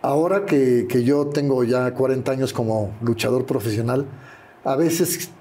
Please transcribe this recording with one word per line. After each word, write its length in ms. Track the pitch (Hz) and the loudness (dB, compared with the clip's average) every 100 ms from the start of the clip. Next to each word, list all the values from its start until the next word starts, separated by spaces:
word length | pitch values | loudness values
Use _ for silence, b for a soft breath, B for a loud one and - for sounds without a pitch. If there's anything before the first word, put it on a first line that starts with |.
Ahora 440 | 135 143 170 196 196 | 0 0 2 0 2
que, 400 | 147 131 123 120 | 2 4 2 2
que 140 | 127 | 0
yo 240 | 120 143 143 | 2 2 0
tengo 360 | 147 143 127 | -2 0 2
ya 280 | 120 127 127 | 2 2 0
cuarenta 380 | 123 131 131 127 | 0 0 0 -2
años 200 | 131 131 | -2 -2
como 380 | - 113 110 101 107 | -2 -2 -2 -4 -4
luchador 420 | 117 113 117 123 123 | -2 0 0 0 0
profesional, 600 | 131 110 107 117 131 143 B B B B B | -2 -2 -2 0 -2 -4 B B B B B
a 140 | 131 135 | -4 0
veces 540 | 165 165 170 - - - | 2 2 0 -2 -8 -14